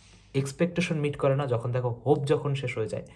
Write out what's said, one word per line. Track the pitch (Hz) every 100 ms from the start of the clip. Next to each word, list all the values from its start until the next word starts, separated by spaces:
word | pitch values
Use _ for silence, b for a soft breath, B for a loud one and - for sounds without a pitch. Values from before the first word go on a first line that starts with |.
| b b b
এক্সপেকটেশন | 135 135 - 175 - 170 156
মিট | 147 143
করে | 139 135
না, | 139
যখন | 117 120
দেখো | 123 123 113 131
হোপ | 147 135
যখন | 151 147 135
শেষ | 131 -
হয়ে | 107
যায়, | 104 -